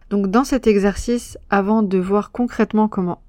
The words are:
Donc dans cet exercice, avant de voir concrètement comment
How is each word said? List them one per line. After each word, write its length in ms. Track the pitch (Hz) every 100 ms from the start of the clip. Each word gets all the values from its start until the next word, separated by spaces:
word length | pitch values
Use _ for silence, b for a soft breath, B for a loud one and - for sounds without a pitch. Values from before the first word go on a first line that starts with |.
| -
Donc 180 | 202 196
dans 160 | 220
cet 220 | 277 262 220
exercice, 720 | 202 196 190 - 240 - - -
avant 340 | 202 196 220
de 160 | 202 185
voir 320 | 180 208 202
concrètement 580 | - 247 - 214 214 214
comment 340 | 202 180 -